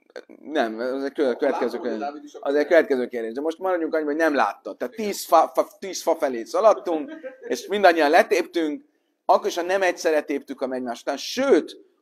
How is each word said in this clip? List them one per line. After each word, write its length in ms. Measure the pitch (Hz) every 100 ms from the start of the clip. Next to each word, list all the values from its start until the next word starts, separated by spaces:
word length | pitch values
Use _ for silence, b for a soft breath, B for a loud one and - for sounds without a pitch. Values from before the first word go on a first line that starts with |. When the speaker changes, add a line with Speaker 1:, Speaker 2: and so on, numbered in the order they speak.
| _ - - -
Speaker 1:
nem, 380 | - 151 117 110
ez 240 | 127 135
egy 80 | 135
kö-, 100 | -
Speaker 2:
Akkor 120 | 135 117
Speaker 1:
következő 400 | 139 127 123 113
Speaker 2:
láttam, 20 |
hogy 80 | 120
a 40 |
Speaker 1:
kérdés. 80 | 110 143
Speaker 2:
Dávid 160 | 147
is, 100 | -
akkor 140 | - 143
Speaker 1:
Az 60 |
egy 60 | 147
Speaker 2:
nem. 100 | 147
Speaker 1:
következő 380 | 165 123 131 120
kérdés. 260 | 120 113
De 80 | 120
most 160 | 156 165
maradjunk 360 | 185 175 156
annyi, 120 | 160 151
hogy 100 | 151
nem 200 | 160 139
láttad. 420 | 104 - 104 -
Tehát 160 | 123
Speaker 2:
Igen. 120 | - 208
Speaker 1:
tíz 200 | 180 -
fa, 260 | 165 -
fa, 140 | - 147 -
tíz 220 | 196 170
fa 140 | - 160
felé 280 | 143 120
szaladtunk, 680 | 110 170 214 196 180 160 139 320 262
Speaker 2:
<laughs> 180 | - -
Speaker 1:
és 140 | - -
mindannyian 420 | 208 185 165 143
letéptünk, 840 | 170 226 180 170 175 156 143 _ _ _ _ -
akkor 220 | 202 208
is, 80 | 175
ha 60 |
nem 200 | 175 196
egyszerre 400 | 180 180 170 151
téptük 400 | 147 139 - 131
a 120 | 131
egymás 280 | 131 123 117
után, 160 | - 139
sőt, 640 | - 240 277 170 - - _ _